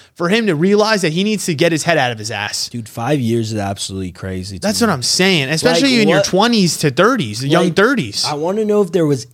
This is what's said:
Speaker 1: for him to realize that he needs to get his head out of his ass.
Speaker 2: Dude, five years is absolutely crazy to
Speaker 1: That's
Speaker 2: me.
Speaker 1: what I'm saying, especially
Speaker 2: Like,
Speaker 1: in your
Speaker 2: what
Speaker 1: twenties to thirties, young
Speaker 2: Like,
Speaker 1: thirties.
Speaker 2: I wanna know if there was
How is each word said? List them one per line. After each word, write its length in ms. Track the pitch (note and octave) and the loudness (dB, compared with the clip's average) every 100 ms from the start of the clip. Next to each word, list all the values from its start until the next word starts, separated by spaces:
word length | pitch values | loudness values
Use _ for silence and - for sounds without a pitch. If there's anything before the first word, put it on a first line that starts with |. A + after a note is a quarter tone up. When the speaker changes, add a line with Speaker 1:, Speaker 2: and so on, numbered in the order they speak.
| - | -20
Speaker 1:
for 140 | - F3 | -6 0
him 180 | A3 G#3+ | 0 2
to 80 | |
realize 460 | D3 F#3 G#3 G#3+ G#3+ | 2 2 4 2 2
that 120 | E3+ | 0
he 100 | D#3+ | 0
needs 220 | G#3 G#3 - | 0 -2 -2
to 80 | |
get 180 | C#3+ E3+ | 0 2
his 120 | D#3+ | 2
head 120 | E3+ D#3+ | 2 2
out 160 | B2 | 0
of 60 | A2+ | -2
his 120 | G#2+ | -6
ass. 380 | G#2 G#2 - - | -6 -4 -6 -8
Speaker 2:
Dude, 180 | A#2+ G#2+ | -10 -12
five 320 | - A#2 D3+ | -8 -2 -2
years 320 | A2+ A#2 A2 | 0 0 -2
is 60 | A2 | -4
absolutely 540 | G2 G2+ - F#2+ F#2 | -6 -6 -8 -8 -8
crazy 460 | - F#2+ F#2 F#2 F#2+ | -10 -10 -8 -8 -6
to 20 | |
Speaker 1:
That's 220 | G3+ G3+ | -4 -2
Speaker 2:
me. 40 | A3+ | -2
Speaker 1:
what 40 | |
I'm 100 | C#3+ | -2
saying, 460 | A#2+ - F#3+ F3 C3 | -2 0 2 2 0
especially 440 | D#3+ B3 B3 C4+ | 0 2 2 2
Speaker 2:
Like, 100 | A#3+ | 4
Speaker 1:
in 60 | G#3+ | 4
your 80 | F#3 | 2
Speaker 2:
what 80 | G3 | 2
Speaker 1:
twenties 500 | F#3 A#3 A3+ E3+ - | 2 2 4 2 0
to 120 | D3+ | 0
thirties, 520 | B2 G#3 C4 A2+ G#2 | 2 2 2 -2 -4
young 220 | C#3 E3+ | 0 2
Speaker 2:
Like, 120 | E3 D#3 | 2 2
Speaker 1:
thirties. 500 | A3 C4 A2+ - C3+ | 2 2 -2 -4 -4
Speaker 2:
I 80 | |
wanna 320 | D3 E3 G#3 G#3+ | -4 -4 -2 0
know 160 | G#3 | 2
if 100 | F#3 | 2
there 140 | F3 D3+ | 2 2
was 200 | C3+ - | 0 -4